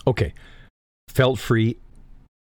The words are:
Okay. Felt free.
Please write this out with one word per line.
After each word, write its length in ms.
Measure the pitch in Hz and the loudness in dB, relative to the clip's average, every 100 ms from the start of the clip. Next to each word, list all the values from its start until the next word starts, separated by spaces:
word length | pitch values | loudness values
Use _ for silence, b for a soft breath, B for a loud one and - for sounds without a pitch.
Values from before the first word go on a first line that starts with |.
| - | -4
Okay. 260 | 110 101 - B B B _ _ _ - | -2 -4 -8 B B B _ _ _ -6
Felt 320 | - 131 120 | 0 0 0
free. 360 | - 113 113 - - - - - - _ | 0 0 0 -2 -12 -20 -20 -20 -20 _